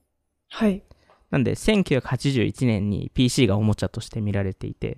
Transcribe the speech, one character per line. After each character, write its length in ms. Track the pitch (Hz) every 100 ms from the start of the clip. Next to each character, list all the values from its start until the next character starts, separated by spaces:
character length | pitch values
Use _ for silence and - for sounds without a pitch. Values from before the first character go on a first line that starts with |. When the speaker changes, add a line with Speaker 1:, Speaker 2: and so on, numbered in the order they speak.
| _ _ _ _ _
Speaker 1:
は 180 | - 220
い。 160 | 190 - _ _ _ _
Speaker 2:
な 80 | 143
ん 60 |
で、 100 | 110
千 300 | 104 - 214
九 100 | 185
百 140 | 131 -
八 240 | 127 139
十 120 | 135
一 220 | 104 - 123
年 240 | 107 101
に 220 | 92 -
ピ 140 | - 127
ー 20 |
シ 140 | -
ー 40 | 120
が 80 | 101
お 60 |
も 140 | 110 104
ち 80 |
ゃ 60 | 92
と 120 | -
し 80 | -
て 100 | 117
見 120 | 104
ら 100 | 101
れ 140 | 98 92
て 100 | 104
い 80 |
て。 240 | - 107